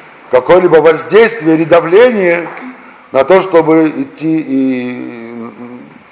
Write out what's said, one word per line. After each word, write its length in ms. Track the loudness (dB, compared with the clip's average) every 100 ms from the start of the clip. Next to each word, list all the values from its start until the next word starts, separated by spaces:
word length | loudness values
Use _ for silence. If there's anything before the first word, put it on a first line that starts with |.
| -20 -20 -4
какое-либо 460 | -2 2 2 4 4
воздействие 800 | 4 2 0 2 2 0 -2
или 100 | -2
давление 840 | 2 0 2 4 4 2 -2 -2 -6 -14 -18 -20 -20 -20 _
на 120 | -2
то, 160 | 2 2
чтобы 480 | 2 0 2 2 0
идти 560 | -2 -10 -8 -4 -4 -4
и, 1040 | -2 -2 -4 -6 -10 -14 -16 -16 -14 -16 -16 -20 -20 -20 -20 _